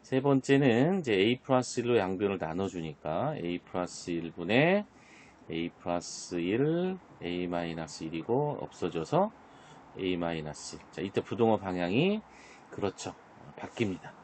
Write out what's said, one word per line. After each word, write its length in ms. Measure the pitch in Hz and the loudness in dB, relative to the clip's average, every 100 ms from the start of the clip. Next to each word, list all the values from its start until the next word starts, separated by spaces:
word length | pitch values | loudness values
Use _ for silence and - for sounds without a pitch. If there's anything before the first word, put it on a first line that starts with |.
세 180 | - 131 | 0 2
번째는 800 | 139 135 131 139 139 113 147 196 | 4 4 6 6 6 6 4 2
이제 140 | 139 | 2
A 260 | 98 104 127 | 4 4 2
플러스 400 | - 127 120 - | 2 2 2 -2
일로 180 | 120 117 | 2 2
양변을 420 | 92 92 98 95 | 2 0 0 0
나눠주니까 960 | 80 82 98 90 80 71 78 82 131 147 | -2 -2 -2 -2 -8 -8 -4 -2 -2 -4
A 220 | 85 87 | -4 -6
플러스 520 | - 92 87 - - | -6 -6 -6 -8 -6
일분의 760 | 85 80 82 87 117 160 202 208 - - - - - - | -4 -6 -8 2 4 4 2 -2 -18 -20 -20 -20 -20 -8
A 200 | 82 85 - | -4 -4 -6
플러스 560 | 90 87 - - - 87 | -4 -2 -4 -14 -6 -4
일, 640 | 85 113 147 170 185 185 - - | 0 2 2 0 -2 -6 -14 -10
A 260 | 87 87 90 | -6 -4 -2
마이너스 560 | 87 85 82 80 - | -2 -4 -6 -8 -8
일이고 540 | 80 82 80 127 147 - | -8 -6 -2 0 0 -6
없어져서 720 | - - 90 82 80 151 208 - - - - - - - | -10 -6 -4 -4 0 0 0 -4 -20 -20 -20 -20 -18 -6
A 200 | 95 87 | -2 0
마이너스 580 | 85 82 76 73 - 78 | -2 -4 -6 -10 -12 -14
일. 60 | - | -14
자, 100 | - | -8
이때 200 | 95 113 | -4 -4
부등호 360 | - 104 113 104 | -4 2 4 4
방향이 640 | 95 90 87 107 180 214 - - - - - | 0 -2 0 2 2 0 -6 -20 -20 -20 -16
그렇죠. 460 | - 101 - 95 - - - - - | -4 -4 -4 -12 -12 -20 -20 -20 -16
바뀝니다. 560 | - - 110 87 - - | -14 -2 -2 -2 -10 -20